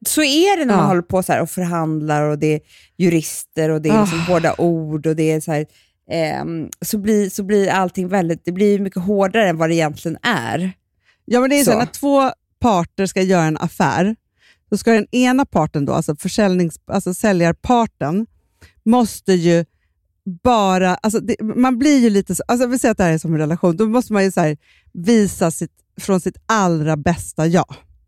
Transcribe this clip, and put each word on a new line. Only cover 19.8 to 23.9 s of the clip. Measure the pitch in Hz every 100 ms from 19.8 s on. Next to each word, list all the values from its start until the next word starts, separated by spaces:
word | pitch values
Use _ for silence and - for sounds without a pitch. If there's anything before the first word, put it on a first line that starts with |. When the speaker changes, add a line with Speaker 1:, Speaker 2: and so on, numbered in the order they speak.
| _ _ _ _ 190 170
Speaker 2:
bara... | 254 233 190 185 185
Alltså | 180 220 208
det, | 196 -
man | 214 240 254 240
blir | 294 277
ju | 240
lite | 202 185
så, | 180 -
alltså | 240 247
vi | 247
säger | 233
att | 214
det |
här | 175
är | 160
som | 165
en | 156
relation, | 151 170 180 165
då |
måste | 220